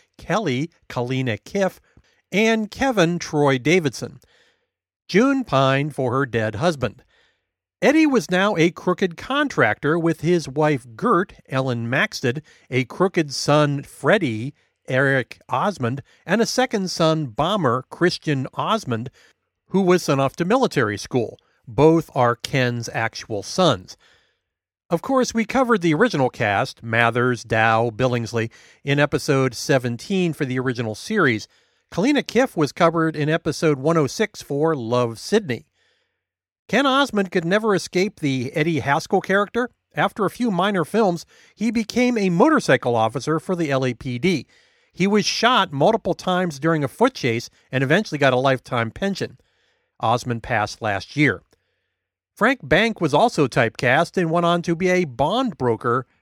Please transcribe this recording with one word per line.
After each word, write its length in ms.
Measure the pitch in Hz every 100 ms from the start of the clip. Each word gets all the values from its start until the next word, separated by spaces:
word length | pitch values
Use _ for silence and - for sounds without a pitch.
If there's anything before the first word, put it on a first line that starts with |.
| _ -
Kelly, 520 | - 196 175 123 160 _ -
Kalina 560 | 127 123 131 127 104
Kiff, 380 | - 202 185 - _ _ _ _ -
and 400 | 190 220 220 208
Kevin, 480 | - 269 208 165 175
Troy 380 | - 151 143 131
Davidson. 640 | 147 185 147 - 123 131 _ _ _ _ _ _ _ _ -
June 360 | 180 269 269
pined 500 | - 135 135 135 151
for 180 | 143 127
her 140 | 131 135
dead 300 | 113 107 104
husband. 460 | 175 147 120 - _ _ _ _ _ _ _ -
Eddie 260 | 214 320 302
was 240 | 247 156
now 240 | 180 208
a 160 | 170 170
crooked 460 | - 180 175 185 165
contractor 840 | - 285 285 - 113 - 143 170
with 220 | 165 156
his 260 | 160 175 139
wife 380 | 139 151 139 120
Gert, 420 | 110 240 180 208 - -
Ellen 400 | 135 135 117 117
Maxted, 540 | 143 214 - 123 147 - _ -
a 160 | 131
crooked 480 | 123 - 190 180 147
son 500 | - - 151 147 143
Freddie, 680 | - - 143 208 143 107 131 - _ _ -
Eric 520 | 131 139 135 - - -
Osmond, 540 | 127 190 180 117 131 - _ -
and 160 | 214
a 40 | 220
second 440 | - 254 214 185
son, 380 | - 160 160 135
Bomber, 580 | 107 165 208 135 127 -
Christian 580 | - 175 - 156 135 -
Osmond, 560 | - 160 214 127 110 123 - _ _ _ _ _
who 120 | 190
was 220 | 180 180
sent 160 | - 139
off 160 | 139 -
to 80 |
military 520 | 175 262 226 147 107 101
school. 440 | - 127 110 - _ _ -
Both 420 | 107 160 165 -
are 220 | 139 120 117
Ken's 520 | - 139 123 120 110
actual 520 | 127 113 - - 104
sons. 540 | - - 170 92 90 - _ _ _ _ _ _ _ _ -
Of 140 | 170
course, 320 | - 262 240
we 100 | 226
covered 380 | 220 269 240 214
the 100 | 170
original 380 | 151 233 147 123
cast, 540 | - 107 101 135 -
Mathers, 580 | 113 113 117 120 127 120
Dow, 480 | 110 110 113 113 120
Billingsley, 580 | 104 131 120 110 117 113 - - _
in 160 | 139 143
episode 540 | 147 147 - 135 131
seventeen 800 | 107 - 135 123 117 - 190 175
for 120 | -
the 160 | 131 127
original 340 | 127 120 113
series. 540 | 104 - 214 139 107 - _ _ _ _
Kalina 340 | 170 247 285
Kiff 320 | - 220 262 170
was 140 | 147
covered 460 | - 170 165 160 151
in 120 | 151
episode 520 | 165 160 - 160 135
one 160 | 147 165
oh 100 | 135
six 340 | - 214 -
for 360 | - 143 160 147
Love, 420 | 113 123 120 110
Sidney. 480 | - 214 165 117 - _ _ _ _ _ _ _ _ _ -
Ken 180 | 220 277
Osmond 460 | 262 269 208 190
could 120 | 185
never 300 | 165 214 220
escape 460 | 185 - 180 208 -
the 320 | 147 131 120
Eddie 240 | 165 160 147
Haskell 420 | 135 151 - 190
character. 480 | - 196 202 233 247 _ _ 147
After 280 | 185 -
a 60 | 180
few 220 | - 240
minor 320 | 175 202 190
films, 420 | 147 214 196 170 - _ _ -
he 160 | 226
became 440 | 226 - 240 247 226
a 140 | 190
motorcycle 640 | 170 302 285 - 127 123
officer 460 | 117 110 131 151 160
for 160 | - 175
the 160 | 151
L 120 | 135
A 100 | 127
P 260 | 120 131 120
D. 260 | 180 147 - _ _ _ _
He 160 | - 190
was 180 | 208 -
shot 460 | - 226 233 180
multiple 420 | 139 180 226 185
times 460 | 156 185 180 180 135
during 240 | 160 160
a 40 | 139
foot 260 | - 254
chase 360 | - 123 113 - _ _
and 100 | 131
eventually 360 | 135 180 208 147
got 140 | 139
a 40 | 127
lifetime 560 | 135 131 - 123 113
pension. 460 | - 196 190 120 - _ _ _ _ _ -
Osmond 440 | 113 120 127 117
passed 400 | - 113 107 -
last 340 | 107 98 - 143
year. 260 | 143 90 _ _ _ _ _ _ _ _ _
Frank 260 | - 226 262
Bank 380 | 135 165 226 -
was 140 | 156
also 320 | 147 233 - 135
typecast 720 | 143 113 - 123 143 170 190
and 120 | 165
went 140 | 170
on 160 | 170 175
to 160 | 170 165
be 140 | 185
a 160 | 180 160
bond 500 | 117 147 233 254 147
broker, 500 | 123 110 123 123 - _